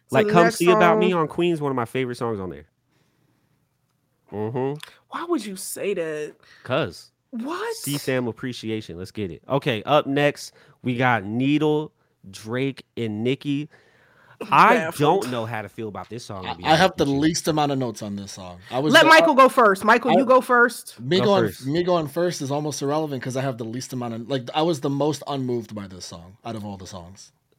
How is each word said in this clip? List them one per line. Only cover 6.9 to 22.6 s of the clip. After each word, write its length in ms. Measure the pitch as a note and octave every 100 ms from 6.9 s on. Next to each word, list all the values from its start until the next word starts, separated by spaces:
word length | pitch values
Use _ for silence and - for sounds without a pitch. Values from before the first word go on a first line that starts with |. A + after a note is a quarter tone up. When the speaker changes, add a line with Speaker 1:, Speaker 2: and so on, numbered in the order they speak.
| - - _ _
Speaker 1:
What? 440 | A#3 B3+ F4+ A4+ A4+
Speaker 2:
C 200 | - C#3+
fam 300 | - C3 B2
appreciation. 680 | A2 C3 A#2 A2 A2 G#2+ E2+
Let's 120 | F#2+
get 200 | - G2
it. 120 | D#2 -
Okay, 340 | C#3 C#3+ A2
up 220 | - D3 -
next, 460 | C#3 D3 - - _ _ _
we 140 | A#2+ A#2+
got 280 | B2+ A#2
Needle, 680 | G2+ A#2 C3+ D3 D3+ D3+ D3+ _ _ _ F#2+
Drake, 540 | F#2+ G#2+ B2 C#3 B2+ - -
and 280 | A2+ G#2
Nicki. 440 | A#2+ C#3 C#3+ C#3+ D3 _ _ _ _ _ _ - -
I 220 | D3 G#3+
Speaker 1:
Baffled. 240 | A#3+ D#3+ E3 D3 C3
Speaker 2:
don't 80 | B2+
know 160 | B2 A2+
how 160 | A2+
to 60 | G2+
feel 180 | - A2
about 220 | F#2+ F#2
this 120 | -
song, 200 | - G2
to 60 | F#2
Speaker 3:
I, 40 |
Speaker 2:
be 100 | E2+
Speaker 3:
I 120 | B2 D#3+
have 140 | F#3
Speaker 2:
honest 40 | -
Speaker 3:
the 60 |
Speaker 2:
with 100 | C#3+
you. 60 | C#3
Speaker 3:
least 280 | D#3 E3 -
amount 240 | D#3 C#3+
of 60 | C3+
notes 240 | B2 G#2+
on 140 | G#2+ G2+
this 160 | G2
song. 260 | - F2+ - -
I 80 | B2
was 140 | D3+
Speaker 1:
Let 100 | D4+
Speaker 3:
the, 40 | D#4
Speaker 1:
Michael 240 | D#4+ E4
Speaker 3:
I, 40 | C4
Speaker 1:
go 120 | C4
first. 340 | C4 A3 F#3+
Michael, 260 | G#3+ A#3+ B3+
Speaker 3:
I, 40 | C4
Speaker 1:
you 80 | B3
go 160 | B3+
first. 580 | B3 B3 B3 A#3+ - -
Speaker 3:
me 180 | A#2+ F3+
Speaker 2:
Go 40 |
Speaker 3:
going, 200 | G#3 G3 A2
Speaker 2:
first. 200 | - C3
Speaker 3:
me 160 | D#3+
going 240 | F3+ F3 D3
first 340 | E3+ F3 E3
is 80 | C3
almost 320 | C#3+